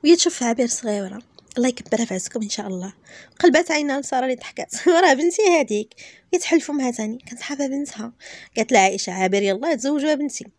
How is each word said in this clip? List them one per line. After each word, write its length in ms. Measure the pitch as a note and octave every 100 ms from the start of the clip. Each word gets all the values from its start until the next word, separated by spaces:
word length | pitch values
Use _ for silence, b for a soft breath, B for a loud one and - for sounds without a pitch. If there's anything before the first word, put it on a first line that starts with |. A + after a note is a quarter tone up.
وهي 120 | D4+ E4+
تشوف 260 | E4+ -
عابر 240 | A#3+ A#3+ A#3+
صغيرة، 560 | - A#3 G#3 F#3+ G3+ - - _ -
"الله 120 | B3
يكبرها 360 | B3 - A3
في 100 | A#3
عزكم 280 | F#3 - A#3+
إن 60 | G#3
شاء 180 | - G#3
الله." 260 | F#3 F#3+ - B B B _
قلبات 300 | F4+ C#4+ E4+
عينها 300 | D#4 D4 C#4
لسارة 240 | C4+ C4
اللي 100 | C4
ضحكات. 400 | B3 - - - - -
<laughs> 160 | E4+
"راه 120 | F4+
بنتي 280 | C4+ E4+ E4+
هذيك." 520 | G#4 E4+ C4+ G#3 G#3+ - B B B
وهي 80 | F4+
تحل 200 | - E4
فمها 300 | - D4 B3+
تاني، 280 | A#3+ G#3+ A#3
كانت 220 | - A#3+
حابة 260 | - C#4 C#4
بنتها. 460 | C#4 C#4+ - A3+ _ B B B -
قالت 160 | A3
لها 80 | A#3
عائشة: 320 | F#3+ G3 -
"عابر 300 | F3+ F#3 G3
يلاه 320 | G3+ G3 D4
تزوجوا 400 | D4 C4+ D4 D4
بنتي." 300 | D4 D4 - G#3